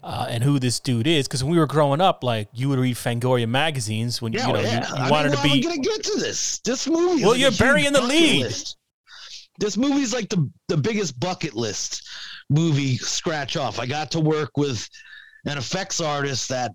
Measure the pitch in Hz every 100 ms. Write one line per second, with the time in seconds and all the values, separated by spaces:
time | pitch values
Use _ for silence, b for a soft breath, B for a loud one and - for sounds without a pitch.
0 | - - 113 120 131 143 127 120 - 120
1 | 123 165 131 135 131 170 151 139 147 139
2 | 190 160 127 113 104 117 135 135 127 120
3 | 135 120 123 127 113 127 160 139 107 110
4 | 120 117 113 113 - - - - - -
5 | 131 302 143 - 285 277 330 339 262 427
6 | 427 392 135 95 - - - 254 - 330
7 | 349 339 190 247 269 233 240 294 285 277
8 | 247 302 320 185 117 - - - _ _
9 | _ B B B B - 202 196 277 277
10 | 262 247 208 196 139 - - 170 175 220
11 | 196 123 175 180 160 113 117 - - -
12 | - B B B B 143 165 143 139 123
13 | - - - 156 139 165 131 104 123 147
14 | 151 165 156 156 147 - 143 113 - B
15 | B B B B - 143 113 185 190 -
16 | 160 143 139 131 - 131 123